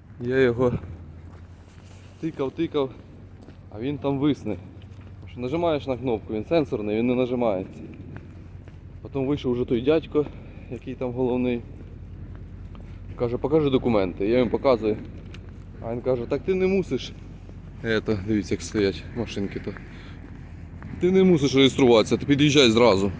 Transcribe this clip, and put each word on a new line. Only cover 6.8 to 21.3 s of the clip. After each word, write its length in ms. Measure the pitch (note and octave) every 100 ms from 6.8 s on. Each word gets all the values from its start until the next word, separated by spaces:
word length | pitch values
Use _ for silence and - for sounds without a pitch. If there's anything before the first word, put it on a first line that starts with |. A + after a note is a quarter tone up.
| G#2 G#2+
він 80 | A#2+
не 80 |
нажимається. 680 | B2 B2 B2 A#2+ F#2 F#2+ - - - - - - - - - - - - -
Потім 240 | G#2+ C3+ C3+
вийшов 260 | C#3+ C3
вже 120 | A#2+
той 160 | B2 C3
дядько, 460 | C3 D#3+ - D3 D3 - - - -
який 240 | A#2+ -
там 180 | B2 B2+
головний. 500 | B2 B2+ B2 B2 A#2+ - - - - - - - - - - - - - - - -
Каже: 220 | A#2+ A#2+
«Покажи 320 | C3+ D#3 C#3+
документи». 580 | C3 A#2+ A2 F#2 E2+ G2
Я 100 | B2
йому 120 | A#2
показую. 460 | A#2 C#3 A#2+ A2 G#2 - - - - - - - -
А 100 | A2+
він 80 | A#2+
каже: 260 | B2+ B2+ A#2
«Так 160 | C#3+
ти 120 | D#3+
не 120 | F#3 F#3
мусиш». 460 | F#3+ - B2 - - - - - - - -
Ето, 340 | A2+ A2 G#2+ G#2 G2
дивіться, 280 | G#2+ F#2
як 80 | G#2
стоять 420 | - A2 G2 E2+ - A#2+
машинки 440 | G#2+ - G2 -
то. 120 | - F#2 - - - - - - - - - - - -
«Ти 100 | F3+
не 140 | F#3+
мусиш 300 | F#3